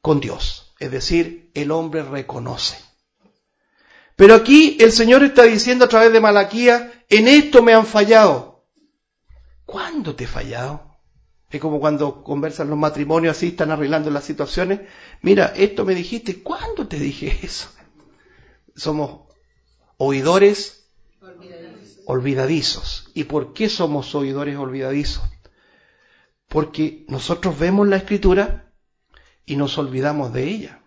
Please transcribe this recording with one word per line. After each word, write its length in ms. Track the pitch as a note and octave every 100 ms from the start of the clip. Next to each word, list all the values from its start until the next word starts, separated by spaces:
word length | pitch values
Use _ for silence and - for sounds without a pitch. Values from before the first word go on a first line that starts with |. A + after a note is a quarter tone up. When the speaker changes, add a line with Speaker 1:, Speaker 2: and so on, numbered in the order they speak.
Speaker 1:
con 200 | - D3
Dios. 520 | C#3+ - - - _ _
Es 120 | C3
decir, 600 | C3 - E3+ E3 - _
el 180 | D3+ D3
hombre 320 | D#3+ E3 D#3+
reconoce. 760 | C#3 C#3 C3 C3 A#2 B2 - - _ _ _ _ _ _ _ _ _ _ _ _ _ _
Pero 200 | G3 A3+
aquí 420 | A3+ C#4+ D#4 -
el 100 | A3+
Señor 320 | A3+ A3+ B3+
está 200 | C#4 C#4
diciendo 420 | A#3 A3 A#3+ B3
a 40 | A#3+
través 260 | A#3 A3+
de 60 | A3+
Malaquías, 640 | A3 G3+ G3 A3 A#3+ A#3+ A#3+ - _
"En 180 | G#3 A3+
esto 340 | D4 D4 B3+
me 120 | A#3
han 100 | A3
fallado". 800 | A3 G#3+ G#3 A3 G#3 C3+ - _ _ _ _ _ _ _ _ - _ _ -
¿Cuándo 480 | G4+ - D#4+ E3+ -
te 80 |
he 20 | A#2
fallado? 600 | A#2 C3+ A#2+ C3 D3 - _ _ _ _ _ _
Es 100 | C#3+
como 200 | D#3 D3+
cuando 420 | D3+ D3 D3 -
conversan 480 | - C#3+ D#3 - D3
los 80 | D3
matrimonios 580 | D3+ D3 C#3+ D#3+ E3 D#3
así, 120 | F3
están 240 | E3+ D#3
arreglando 360 | D#3 C#3+ D#3 D3+
las 140 | D3
situaciones. 600 | C#3+ D3 E3 - F3+ G3 - - - -
"Mira, 320 | - G3 F3+ -
esto 280 | G3+ G#3
me 120 | G3+ F#3
dijiste, 480 | F3 A#3 A3 F3+
¿cuándo 420 | - F#4 A4+ G4+ B3+
te 100 | D3+
dije 440 | C#3 C#3 D3 -
eso?". 260 | F#3 - - _ _ _ _ _ _ _ _ _ _ _
Somos 460 | D#3 D3+ D3 - _ _ _ _ _ _ _ _
oidores 880 | C3+ C3+ C#3 F#3 G3+ G3+ - _ _ _ _ _
Speaker 2:
Olvidadizos. 840 | F#3 E3+ - - - - - _ -
Speaker 1:
olvidadizos. 1040 | B2+ C3 C3 C3 D#3+ C3+ - - - -
¿Y 100 | -
por 280 | D3 D3+ -
qué 160 | - A3
somos 460 | G#3+ E3 D3 C3
oidores 420 | D3 C#3 C3+ C#3+ C#3+
olvidadizos? 680 | C3+ C3 C3 C#3+ D3 - - - _ _ _ _ _ _ _ _ _ _ _
Porque 580 | D3+ D3+ - D#3 - -
nosotros 500 | C#3 - E3+ F#3+ C#3+
vemos 300 | E3 G3 G3+
la 80 | G3
Escritura 760 | F#3+ G3+ G3 F#3 G3+ - _ _ _ _ _ _ _ _
y 120 | _ C#3+
nos 200 | C#3 D3
olvidamos 560 | C#3 B2+ C#3 D3 C3
de 120 | B2
ella. 380 | C3+ G#3+ - -